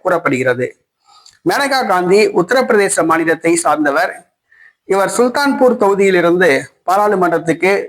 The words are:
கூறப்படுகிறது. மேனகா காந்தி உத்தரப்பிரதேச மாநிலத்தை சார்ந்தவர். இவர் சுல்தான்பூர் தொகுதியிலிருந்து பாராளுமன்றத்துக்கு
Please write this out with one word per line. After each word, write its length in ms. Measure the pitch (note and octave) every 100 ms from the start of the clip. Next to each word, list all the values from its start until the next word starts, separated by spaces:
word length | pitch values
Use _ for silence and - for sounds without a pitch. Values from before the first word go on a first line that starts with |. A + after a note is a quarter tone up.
கூறப்படுகிறது. 640 | F#3 E3+ C#3+ B2+ B2+ B2 C3 - _ _ _ _ _ _ E3
மேனகா 320 | A3 C#4 C4+ A3
காந்தி 280 | F3+ F3 G3+ G#3 -
உத்தரப்பிரதேச 640 | F3 C4 B3 A3 G3 F#3+ E3
மாநிலத்தை 420 | D#3+ E3 D#3+ E3 E3+
சார்ந்தவர். 480 | D#3+ D3+ D3 C#3+ F#3 - - _ _ _ - _ -
இவர் 260 | G3 F#3+ -
சுல்தான்பூர் 640 | B3 C#4 C#4 A#3 B3+ A#3
தொகுதியிலிருந்து 680 | G3+ G3 G3 F3+ E3+ F3+ F3+ C3+ C3+ _ -
பாராளுமன்றத்துக்கு 840 | F#3+ G#3 G3 F3 E3 D#3+ D3 F#3 G3